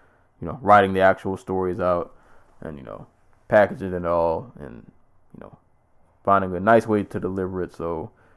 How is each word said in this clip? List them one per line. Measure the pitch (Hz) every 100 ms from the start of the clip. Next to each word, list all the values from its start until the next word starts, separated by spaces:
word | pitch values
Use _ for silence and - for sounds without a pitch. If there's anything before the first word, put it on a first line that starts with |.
| _ _ _ _
you | 82
know, | -
writing | 98 104 98
the | 95
actual | 95 95 98 95
stories | - 95 92 90
out | 90 87 82 - _ - _ _
and, | - 73
you |
know, | 57 52 - _ _ _ _
packaging | 110 98 - 95
it | 90
all | 87 85 85 80 120 -
and, | 69 60 - _ _ _ _
you | -
know, | - - _ _ _ _ _ _
finding | - 98 95
a | 87
nice | 101 117 110
way | 104
to | 95 101
deliver | 92 95 92 92
it | 82
so | - 82 82 - _ _